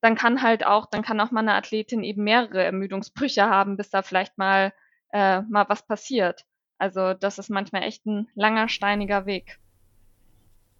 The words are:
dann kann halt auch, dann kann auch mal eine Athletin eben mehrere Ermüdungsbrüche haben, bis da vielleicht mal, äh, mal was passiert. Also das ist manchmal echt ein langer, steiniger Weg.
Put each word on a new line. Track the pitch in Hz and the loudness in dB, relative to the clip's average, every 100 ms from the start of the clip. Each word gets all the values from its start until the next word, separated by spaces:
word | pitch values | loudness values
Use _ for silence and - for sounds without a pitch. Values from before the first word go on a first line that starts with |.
dann | 226 226 | 2 4
kann | 233 254 | 2 2
halt | 247 226 - | 2 2 2
auch, | 208 214 | 2 0
dann | 208 | -6
kann | 226 220 | -4 -2
auch | 226 | -2
mal | 233 | 0
eine | 220 202 | 0 0
Athletin | - 220 214 233 | -2 -6 -4 -6
eben | 202 202 | -4 -4
mehrere | 208 226 233 190 | 2 2 2 -2
Ermüdungsbrüche | 180 190 196 196 - - 269 - 202 | -2 -2 -4 -6 -8 -6 -2 2 2
haben, | 196 196 196 | 2 0 -4
bis | 202 | -4
da | 196 | -4
vielleicht | 190 190 190 - | 2 2 2 -2
mal, | 190 190 196 - _ _ _ | 2 4 2 -2 _ _ _
äh, | 208 196 190 | 2 2 2
mal | 214 208 202 | 2 0 2
was | 208 - | -2 -4
passiert. | 208 - 254 180 170 _ _ _ - | -8 -4 0 0 -2 _ _ _ -6
Also | 190 185 185 | -4 -2 -2
das | 190 202 202 | -2 -4 -6
ist | 196 | -6
manchmal | 202 202 196 | -6 -4 -6
echt | - - 214 | -6 -8 -6
ein | 208 220 - | -6 -6 -2
langer, | 214 220 220 | 0 0 -2
steiniger | - 202 208 202 202 190 | -2 -2 -2 -2 -2 -2
Weg. | 190 - - _ _ _ _ _ _ _ _ _ _ _ | -6 -10 -20 _ _ _ _ _ _ _ _ _ _ _